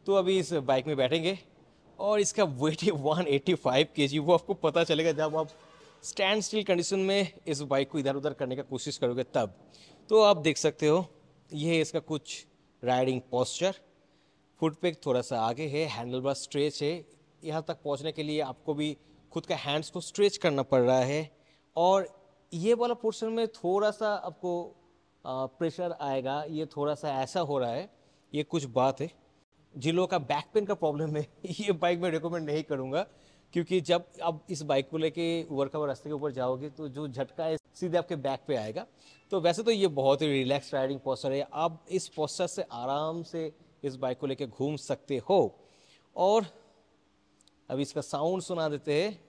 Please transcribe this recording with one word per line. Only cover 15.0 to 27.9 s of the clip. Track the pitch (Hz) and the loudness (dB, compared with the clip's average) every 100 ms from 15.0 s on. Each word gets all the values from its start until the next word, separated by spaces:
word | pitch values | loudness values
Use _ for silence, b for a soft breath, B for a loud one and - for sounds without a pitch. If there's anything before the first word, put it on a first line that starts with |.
| 147 | 0
थोड़ा | 123 | 0
सा | 117 120 | 0 0
आगे | 113 120 156 | 0 -2 -4
है, | 147 156 | -2 -2
हैंडल | 123 120 127 | -4 -6 -2
बार | 131 | -2
स्ट्रेच | 135 - 143 147 - | -2 -4 0 0 0
है, | 147 170 151 _ _ _ | -4 -4 -12 _ _ _
यहाँ | 160 156 156 | -6 -6 -4
तक | 160 | -8
पहुँचने | 147 143 156 | -4 -4 -4
के | 156 | -6
लिए | 151 151 | -4 -2
आपको | 139 - - | -4 -6 -4
भी | 147 151 143 b b _ | -2 -2 -6 b b _
खुद | 170 - | -10 -4
का | 160 | -4
हैंड्स | 143 151 151 | -2 -2 -4
को | 180 | -10
स्ट्रेच | - - 202 - | -8 2 2 4
करना | 170 139 | 2 2
पड़ | 127 131 | 4 4
रहा | 123 127 | 6 4
है। | 131 147 156 b b b b - | 4 -2 -6 b b b b 2
और | 175 196 180 - _ _ _ | 4 4 2 -12 _ _ _
ये | 170 196 | -2 2
वाला | 233 240 | 2 2
पोर्शन | 233 220 214 220 | 0 -2 -2 -4
में | 226 226 | -2 -4
थोड़ा | - 175 196 208 | -2 0 2 0
सा | 208 214 | 0 -2
आपको, | 202 180 156 180 175 170 - _ _ _ _ | -2 -6 -8 -4 -4 -6 -16 _ _ _ _
आ, | - 131 131 | -8 -6 -6
प्रेशर | _ 165 156 175 165 | _ -4 -2 -6 -4
आएगा, | 147 135 127 147 156 | -4 -2 -2 -6 -6
ये | 156 156 | -8 -8
थोड़ा | 147 143 | -4 -4
सा | 147 156 135 | -2 -4 -4
ऐसा | 131 190 | -2 -2
हो | 156 143 | -2 -2
रहा | 123 | -2
है, | 131 196 | -4 -8